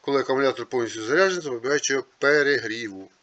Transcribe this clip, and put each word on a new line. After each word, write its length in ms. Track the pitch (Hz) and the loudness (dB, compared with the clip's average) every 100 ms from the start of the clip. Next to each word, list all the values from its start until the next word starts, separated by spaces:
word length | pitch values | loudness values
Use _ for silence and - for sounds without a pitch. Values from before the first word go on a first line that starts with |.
коли 200 | - 139 | 0 0
акумулятор 460 | 123 131 139 120 117 | 2 2 2 0 -4
повністю 360 | 131 117 110 | -4 -4 -6
заряджений, 400 | 110 151 190 180 | -2 2 2 0
запобігаючи 480 | 151 120 120 147 - | -6 -6 -2 -2 0
його 140 | 139 - _ | -4 -4 _
перегріву. 920 | 139 147 143 139 110 113 113 95 95 _ | 4 4 4 2 -2 -6 -8 -10 -16 _